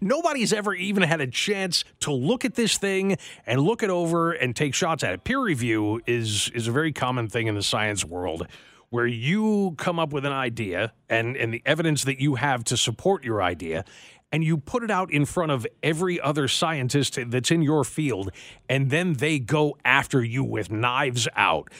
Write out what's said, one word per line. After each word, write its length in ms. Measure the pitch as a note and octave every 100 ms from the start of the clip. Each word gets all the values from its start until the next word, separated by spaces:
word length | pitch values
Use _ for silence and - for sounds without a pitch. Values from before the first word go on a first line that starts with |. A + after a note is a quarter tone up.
nobody's 520 | G3 D4 E4+ C#4 F#3
ever 220 | G#3 G#3
even 300 | F#3 G3 G3+
had 160 | D#3+ D#3+
a 60 | C3
chance 560 | - - G3 F#3+ - - -
to 100 | -
look 320 | C3+ C#3+ B3
at 100 | B3+
this 220 | - A3 -
thing 380 | G3 F#3+ G3 F#3+ - - -
and 140 | B2+
look 240 | D#3+ A#3+
it 60 | G#3
over 420 | F3+ E3 E3+ E3
and 240 | D#3+ B2+ A2+
take 180 | D3+
shots 300 | - E3+ D#3+
at 80 | G#2
it. 100 | F#2
Peer 180 | - C4+
review 600 | A#3 C3 A#2+ A2 G#2+ A2+ A#2+
is, 440 | A#2+ A2 G2+ -
is 120 | A#2 A2+
a 60 |
very 200 | C3 D#3+
common 360 | - B2+ B2+ A2
thing 180 | A#2+ A2+
in 80 |
the 80 | G#2
science 420 | - A2 G#2+ G2+
world, 440 | D#2 F2+ F2+ E2 F2 - - - _
where 180 | A#2+ A#2+
you 720 | A2+ C3 G#3+ A3 G#3 F#3+ D3+
come 220 | F#3 E3+
up 120 | D#3
with 120 | C#3+ C#3+
an 60 |
idea 600 | C3+ B2+ A#2 G2+ F2 A2 - -
and, 280 | A2+ A#2 C3
and 180 | A2+
the 80 | A2+
evidence 380 | C3 D#3 E3 C#3+
that 180 | C3+ C3
you 140 | D3
have 300 | B2 C#3+ B2+
to 120 | A#2 A#2+
support 460 | - A2+ - G3
your 180 | B2 G#2+
idea, 440 | F2+ E2+ E2 D#2+ - - - - _
and 100 | D3+
you 120 | D#3+ D#3+
put 260 | - B3
it 80 | A3+
out 220 | F3+ F#3
in 120 | D3
front 280 | C#3 F3+ D#3
of 120 | C3+ A2 -
every 360 | C#3+ D#3+ F#3 E3+
other 280 | C#3 D3+ C3+
scientist 680 | - E3 D3+ B2+ C#3+ B2+ - A#2+
that's 240 | B2+ A#2+
in 100 | E3
your 220 | D3 D3+
field, 460 | B2+ - D3 F#2+ F#2+ - - - -
and 220 | C3+ C3+
then 240 | D#3 F3+
they 240 | C3 D3+ D3+
go 380 | A2 D3+ D3+ -
after 380 | A#2+ C3+ - C3+
you 180 | A#2 C3
with 280 | A#2+ A2+ F2+
knives 560 | G#2+ B2 B2+ C#3+ B2 - -
out 320 | G2 D#2 -